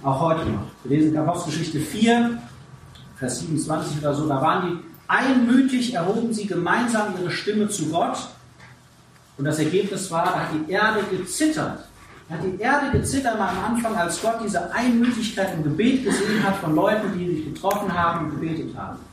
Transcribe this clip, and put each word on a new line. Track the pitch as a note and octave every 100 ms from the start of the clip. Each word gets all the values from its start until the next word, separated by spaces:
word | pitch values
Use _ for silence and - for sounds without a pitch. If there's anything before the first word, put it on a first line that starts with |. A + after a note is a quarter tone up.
Auch | C#3 C3+
heute | E3 D#3+ A2+
noch. | G2+ - -
Wir | A#2+ D3
lesen | D#3
in | D3+
Apostelgeschichte | D#3+ F3+ D3+ D3 D#3 D3
vier, | - G#3+ A#3 A#3+ A#3+ A#3 - - - - - - - -
Vers | B2+ -
siebenundzwanzig | E3+ D3+ - D#3 - D3
oder | D3
so, | C#3 D#3
da | C3+
waren | - F#3 F3+
die | E3 - - -
einmütig, | C4 C4 B3+ A#3 C4+ C4 B3 -
erhoben | F3 F3+ A3+ A#3
sie | G#3 G3
gemeinsam | E3+ E3+ G3 A#3+ A3 G#3 F3+
ihre | F3
Stimme | - G3 G#3+ G3+
zu | - D3+
Gott. | D#3+ B3 - - - - - - - - - - - - -
Und |
das | D3 D#3
Ergebnis | D3+ F#3 G3+ F#3+ -
war, | E3
da | F3+ E3+
hat | D#3+
die | D#3 -
Erde | G3 A3+ G#3+ F#3+
gezittert. | F#3 - - D#4 D4 F3 - - - - - -
Da | E3
hat |
die | F#3+ F#3
Erde | A#3 C#4+ C#4 -
gezittert | - C4+ B3
am | A3 F#3 F#3
Anfang, | A3 A#3 A3+ F#3+
als | E3+ -
Gott | A3 A3+
diese | G#3+ - -
Einmütigkeit | - B3 A#3 B3 - - - F#3+
im | E3
Gebet | D3+ D#3 A#3 C#4
gesehen | G3 F#3 G#3 G#3
hat | G3 F#3+
von | E3
Leuten, | D#3 G3 G#3+ G3+ F3+
die | F3 D#3
sich | D3
getroffen | - G3 G#3 G3
haben | F3 E3+ E3 D3+
und | -
gebetet | D#3+ D3+ - -
haben. | - - -